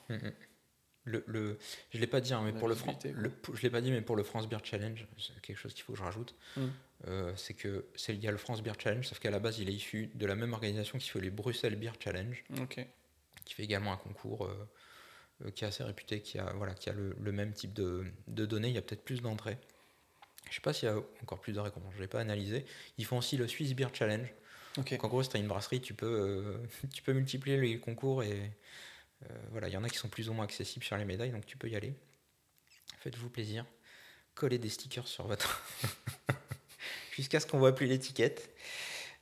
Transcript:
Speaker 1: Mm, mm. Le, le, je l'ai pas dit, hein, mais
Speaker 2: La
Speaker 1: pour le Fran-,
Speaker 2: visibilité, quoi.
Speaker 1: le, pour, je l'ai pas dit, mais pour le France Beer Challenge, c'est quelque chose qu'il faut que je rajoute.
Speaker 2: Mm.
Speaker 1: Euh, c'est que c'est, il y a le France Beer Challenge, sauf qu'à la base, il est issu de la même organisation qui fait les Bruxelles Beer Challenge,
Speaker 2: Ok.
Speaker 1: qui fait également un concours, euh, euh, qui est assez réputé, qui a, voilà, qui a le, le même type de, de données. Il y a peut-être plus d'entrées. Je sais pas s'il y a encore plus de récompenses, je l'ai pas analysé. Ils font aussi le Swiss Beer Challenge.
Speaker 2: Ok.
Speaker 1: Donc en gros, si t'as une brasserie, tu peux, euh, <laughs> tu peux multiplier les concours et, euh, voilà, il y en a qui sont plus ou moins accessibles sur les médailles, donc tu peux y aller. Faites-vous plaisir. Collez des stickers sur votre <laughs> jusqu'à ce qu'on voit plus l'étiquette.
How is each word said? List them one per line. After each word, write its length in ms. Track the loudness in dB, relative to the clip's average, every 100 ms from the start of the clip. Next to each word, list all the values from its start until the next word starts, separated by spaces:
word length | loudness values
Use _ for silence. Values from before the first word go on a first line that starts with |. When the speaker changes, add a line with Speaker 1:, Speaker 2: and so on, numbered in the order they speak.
| -6
Speaker 1:
Mm, 60 |
mm. 180 | -4 -4 -8 -14 _ _ _ _ _
Le, 200 | -2 -2 0
le, 320 | -2 0 -2 -8 -12 -8
je 80 | 0
l'ai 80 | 2
pas 140 | 4
dit, 140 | 4
hein, 80 | 2
mais 80 | 2
Speaker 2:
La 60 | 4
Speaker 1:
pour 100 | 4
le 60 |
Fran-, 180 | 2 0
Speaker 2:
visibilité, 200 | -4 -4
quoi. 80 | 0
Speaker 1:
le, 80 | -2
pour, 260 | -2 -6 2
je 60 |
l'ai 80 | 4
pas 100 | 4
dit, 100 | 4
mais 120 | 4
pour 120 | 4 2
le 60 |
France 240 | 2 0 -2
Beer 120 | -2
Challenge, 440 | -2 -2 -2 -4 -10 -8
c'est 220 | -8 -8
quelque 160 | -10 -8
chose 160 | -8
qu'il 100 | -10
faut 80 | -8
que 40 | -4
je 60 |
rajoute. 300 | -2 -4 -6 -12 -8 -2
Speaker 2:
Mm. 100 | -2 -4 -12 -10 -4
Speaker 1:
Euh, 260 | 0 0 -2
c'est 180 | -6
que 320 | -6 -2 -2 -4
c'est, 200 | -6 -4
il 60 | 0
y 60 | 0
a 20 |
le 60 | 0
France 260 | -2 -2
Beer 120 | -2 0
Challenge, 280 | 2 2 0
sauf 120 | -2
qu'à 120 | 2
la 80 | 2
base, 200 | 2 0
il 120 | 0
est 20 |
issu 360 | -2 -2 -2 -2
de 120 | 0 2
la 80 |
même 180 | 2 0
organisation 460 | 0 0 0 0 -2
qui 100 | -2
fait 120 | -2
les 100 | -2
Bruxelles 460 | 0 0 2 2 0
Beer 160 | -4 -4
Challenge, 460 | -2 -2 -2 -6 -6 -4
Speaker 2:
Ok. 240 | -4 -6 -10 -12 _ _ _ -18 -12
Speaker 1:
qui 80 |
fait 80 | -6
également 300 | 0 2 2
un 40 | 0
concours, 480 | -4 -8 -6 -2
euh, 240 | -2 -4 -10 -16 -20 -20 -20 -20 -20 -12 -10
euh, 40 |
qui 140 | -4
est 40 | -4
assez 140 | -2
réputé, 360 | -4 -6 -4 -4
qui 180 | -2 -4
a, 140 | -2
voilà, 200 | -2 -2
qui 160 | -4 -4
a 20 |
le, 240 | -2 -2 -2
le 140 | -2
même 200 | 0 0
type 180 | -2 -4
de, 320 | 0 0 0 -4 -8 -6
de 180 | 0
données. 240 | 2 2 2
Il 60 |
y 40 | 2
a 40 |
peut-être 220 | -2 -6
plus 180 | -4 -2
d'entrées. 340 | -2 -2 -2 -6 -8 -20 -20 _ _ _ -20 -18 -10
Je 40 | -2
sais 40 |
pas 120 | 0
s'il 140 | 2 4
y 40 |
a 40 | 2 0 -8
encore 180 | -8 -6
plus 120 | -4
de 80 | -2
récompenses, 320 | -2 -4 -8 -6
je 40 |
l'ai 60 | -2
pas 120 | 0
analysé. 460 | 0 0 0 -2 -4 -12 -12 -8
Ils 60 | 0
font 120 | 0
aussi 180 | 2 2
le 100 | 2
Swiss 260 | 0 0
Beer 140 | 2 0
Challenge. 340 | 4 4 4 0 -8 -18 -18 -6 -2
Speaker 2:
Ok. 140 | 0
Speaker 1:
Donc 140 | 0
en 40 | 2
gros, 140 | 4
si 80 | 4
t'as 80 | 2
une 100 | 2
brasserie, 320 | 0 0 -2
tu 140 | -2
peux, 120 | -2 0
euh, 520 | 4 4 2 -2 -4 -6 -6 -6
<laughs> 40 |
tu 100 | -2
peux 100 | 2
multiplier 420 | 4 4 0 2 4
les 200 | 6 4
concours 440 | -2 0 2 4
et, 280 | 2 0 -2 -8 -14 -16 -16 -18 -20 -16
euh, 100 | -12 -10 -8
voilà, 180 | -4 0
il 60 |
y 20 | 0
en 60 |
a 40 | 0
qui 100 | 0
sont 100 | -2
plus 200 | -2 0
ou 20 |
moins 120 | 0
accessibles 400 | 0 -2 -6 -4
sur 120 | -2 0
les 80 |
médailles, 280 | 0 0 0
donc 120 | -2
tu 120 | -6 -6
peux 100 | -4
y 80 | -2
aller. 160 | -4 -6 -12 _ _ _ _ _ _ -20 -18 -10
Faites-vous 300 | -8 -6 -6
plaisir. 380 | -4 -4 -4 -6 -12 -20 -20 -20 -20 _
Collez 240 | 0 4 4
des 100 | 2
stickers 380 | -4 -6 -6 -6
sur 180 | -4 -2
votre 340 | 2 2 0 -4 -2
<laughs> 1300 | -2 -2 -8 -4 0 0 -2 -12 -12 -10 -8 -8 -6
jusqu'à 280 | -4 2 2
ce 60 | 6
qu'on 120 | 10
voit 160 | 10
plus 120 | 10 6
l'étiquette. 680 | 4 2 6 6 4 -10 -12 -10 -6 -6 -6 -8 -8